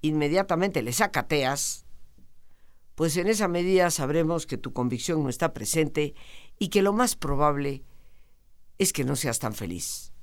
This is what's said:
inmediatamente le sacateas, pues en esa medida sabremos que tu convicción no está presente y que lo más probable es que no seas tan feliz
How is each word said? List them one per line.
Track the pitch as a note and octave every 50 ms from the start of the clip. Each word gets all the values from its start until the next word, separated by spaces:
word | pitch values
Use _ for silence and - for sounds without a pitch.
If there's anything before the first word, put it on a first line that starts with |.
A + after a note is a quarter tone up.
| -
inmediatamente | D#3 D3+ D3+ D3 D3 D3+ F#3 G3 F#3+ F3+ D#3+ F3+ G3+ - D#3 A2+
le | A#2 B2
sacateas, | - A3 G3+ - - - - D#3+ D3 C3+ B2+ C#3 C#3+ - - - - - - - - - - - - - - - - - - - - - - - - - - -
pues | - D3+ E3 D3
en | F3+ F3
esa | G3+ A3 G3 G#3 F#3
medida | F3 F3 F3 F#3 F#3+ F#3 F3+ F3
sabremos | D#3+ - D3+ C3 D3 E3 E3 D#3 E3+ E3 -
que | - - A#2+
tu | - C3 -
convicción | - B2 B2 B2 A#2+ - - E3+ D#3 D3
no | C3+
está | A#2+ - - - -
presente | - - - - D#3+ D#3 D3 - - D3+ C#3+ - - - - - - - - - -
y | G#3+ F#3
que | - G#3 G3
lo | G3 G3+
más | G#3+ B3 A#3+ -
probable | - - C#3+ C#3 C3+ D3 D3 D3 C#3 C#3+ C#3 C#3 C3+ - - - - - - - - - - - - _ - - - - - -
es | - G3 F#3 -
que | - C#3
no | - D3
seas | C3 - C#3 A2+ -
tan | - A#2 G#2
feliz | - - E2+ F2 F2+ - - - - - - - -